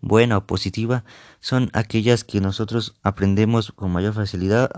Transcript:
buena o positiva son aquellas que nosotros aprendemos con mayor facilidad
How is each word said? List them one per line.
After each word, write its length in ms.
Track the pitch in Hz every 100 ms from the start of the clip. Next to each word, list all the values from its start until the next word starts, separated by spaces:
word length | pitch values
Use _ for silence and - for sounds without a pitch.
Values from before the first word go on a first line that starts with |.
buena 360 | - 107 120 101
o 100 | 101
positiva 580 | 95 95 98 113 123 - - - _
son 300 | - 127 127
aquellas 500 | - 113 113 110 120
que 180 | - 101
nosotros 540 | 98 98 107 113 104 -
aprendemos 680 | - - 98 98 110 117 104
con 180 | - 98
mayor 240 | 87 101
facilidad 560 | 107 98 92 95 107 127